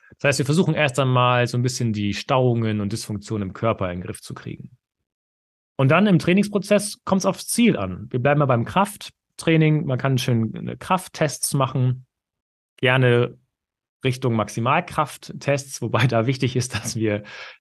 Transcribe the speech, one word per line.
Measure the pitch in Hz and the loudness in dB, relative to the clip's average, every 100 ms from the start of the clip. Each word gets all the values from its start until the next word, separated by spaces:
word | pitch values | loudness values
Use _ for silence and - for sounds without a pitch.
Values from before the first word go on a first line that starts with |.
| _ _ | _ _
Das | 147 | 0
heißt, | 135 | 2
wir | 131 | 2
versuchen | 156 170 | 2 2
erst | 156 147 131 | 2 0 0
einmal | 131 123 123 123 123 | 2 4 4 2 2
so | 123 | 0
ein | |
bisschen | 123 127 120 | -2 -2 -4
die | 104 104 | -2 -2
Stauungen | 98 - 135 127 117 110 107 | -4 -2 2 2 2 0 -2
und | 101 | -4
Dysfunktionen | 113 - 104 - 110 95 | -6 -8 -10 -6 -6 -6
im | |
Körper | 90 117 107 92 | -4 -2 0 -2
in | 90 | -6
den | 90 | -10
Griff | - | -12
zu | - | -14
kriegen. | - - - - _ _ _ _ _ _ _ _ _ _ - | -14 -12 -14 -16 _ _ _ _ _ _ _ _ _ _ 0
Und | 135 | 4
dann | 160 208 | 4 6
im | 170 | 4
Trainingsprozess | - 185 208 202 180 208 208 - | 4 2 2 -2 0 0 0 -8
kommt's | - 190 196 | -2 0 0
aufs | - - | -4 -4
Ziel | - 233 160 | 2 2 2
an. | 95 90 - | -2 -8 -8
Wir | 123 | -2
bleiben | 127 147 | 2 2
mal | 139 | 4
beim | 120 | 2
Krafttraining. | 113 175 202 - - - _ - - 160 156 151 143 | 0 0 0 -2 -18 -20 _ -6 2 4 4 2 0
Man | 127 | -2
kann | 139 131 | 0 0
schön, | 127 117 113 117 117 | 2 0 0 -4 -10
äh, | 127 | -6
Krafttests | - 185 - - 151 - - | -2 -2 -2 -4 -2 -2 -4
machen. | 139 131 139 127 127 - _ _ _ _ _ _ _ | 0 0 0 0 -2 -8 _ _ _ _ _ _ _
Gerne | 127 131 127 120 123 - _ _ _ _ _ _ | 2 4 6 4 2 -4 _ _ _ _ _ _
Richtung | 131 127 131 | -4 -2 0
Maximalkrafttests, | 113 104 - 117 151 175 - 151 - - - - 139 - - | 0 -2 -2 0 0 0 -2 -4 -6 -16 -8 -2 -2 -4 -8
wobei | 117 113 120 | -2 2 2
da | 117 113 | 2 0
wichtig | 131 123 | 0 -2
ist, | 127 123 | -2 -4
dass | - - | -6 -6
wir | 113 107 104 104 - - - | -4 -2 -2 -6 -16 -18 -12